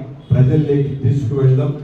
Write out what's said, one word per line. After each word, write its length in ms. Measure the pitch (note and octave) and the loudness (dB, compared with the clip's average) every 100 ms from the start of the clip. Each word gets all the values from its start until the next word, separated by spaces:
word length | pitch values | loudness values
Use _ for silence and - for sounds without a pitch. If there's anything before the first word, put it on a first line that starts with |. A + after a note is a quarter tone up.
| - - - | -8 -16 -2
ప్రజల్లోకి 520 | - C3 D#3 C#3+ C#3+ | 2 4 2 0 0
తీసుకువెళ్దాం. 920 | C#3 - A#2 C3+ - C3+ C3 C3 C3+ - | -2 -2 -2 -2 -2 0 2 2 0 -6